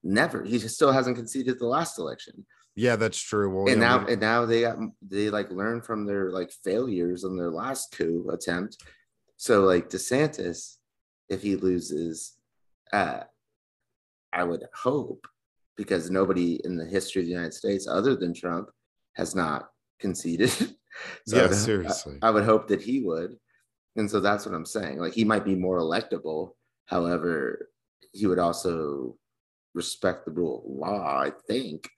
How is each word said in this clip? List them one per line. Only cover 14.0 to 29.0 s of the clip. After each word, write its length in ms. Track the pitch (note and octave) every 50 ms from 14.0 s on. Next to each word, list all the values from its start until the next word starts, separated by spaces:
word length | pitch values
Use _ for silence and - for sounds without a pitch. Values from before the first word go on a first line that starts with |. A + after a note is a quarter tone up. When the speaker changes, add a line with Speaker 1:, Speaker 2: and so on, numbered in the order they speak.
| _ _ _ _ _ _
Speaker 1:
I 120 | - F2 F2+
would 220 | F2 E2+ - - - -
hope, 520 | - - B2 C#3 D3 A#2+ - - - - - _ _ _ _ _ _ _ _ _
because 340 | - G#2 - G2+ F2 D#2+ F2
nobody 500 | F#2 F#2+ F#2+ F#2 F#2 F2+ F2 F2 E2+ - -
in 120 | F2 F2+
the 80 | E2 D#2+
history 380 | E2 F#2+ F#2+ F#2 - - G2
of 40 | F2
the 60 | E2+
United 220 | F2+ F2 E2+ D#2+ -
States 320 | - - G2 G2+ F#2+ -
other 280 | - - F#2 G#2+ C#3 C3
than 180 | - F#2 F2 E2+
Trump 340 | - - F2+ E2+ E2+ G#2 - _ _ _ _ _ _ _ _ _
has 200 | - F2 E2+ -
not 360 | F#2 E2+ D#2 D2 C2 - - _ _ _ _ _ _
conceded. 500 | - G2+ F2 - - E2+ E2+ E2 G#2+ B2+
<laughs> 260 | - - B3+ - - _ _ _ - - - - - - _
So 100 | - -
Speaker 2:
Yeah, 140 | C3 A#2 A2+
Speaker 1:
I, 20 |
Speaker 2:
seriously. 680 | F#2+ G2+ G#2 A2+ G#2+ G2 E2+ - - - - D2 C#2+ C#2+
Speaker 1:
I 80 | - A2+
would 140 | G#2+ G#2+ G#2
hope 240 | A2+ A2 G#2+ - -
that 120 | G2+ F#2
he 220 | - A2+ B2+ C3+
would. 340 | A#2 F2+ D#2+ E2 F2 G2+ B2 - _ _ _ _ _ _ _ _ _ _ _
And 140 | A2 G#2+ G2
so 80 | G#2+ G#2
that's 280 | F#2+ G2+ G#2 G#2 -
what 80 | G#2 F#2
I'm 100 | D#2+ D#2+
saying. 340 | - - A2 F#2+ D2+ C#2 D2
Like, 140 | F2 E2+
he 120 | - A2+ A2+
might 200 | G#2 A2 G2+ -
be 100 | F#2+ F#2+
more 240 | F#2 F2+ F#2 F#2 F2
electable. 720 | E2 D#2+ E2+ G#2+ - - - - - D#2+ D#2 D#2 F2+ F2+ - _ _ _ _ _ _
However, 840 | - F2+ F2+ E2+ E2+ F2 E2 D#2 F2 E2 D2+ C2 - - - - _ _ _ _ _ _ _ _ _
he 140 | _ G2 G#2
would 120 | F#2+ F2+ F2
also 800 | F2 E2+ E2+ - - F2+ E2+ D#2+ D#2 D2 C#2+ C#2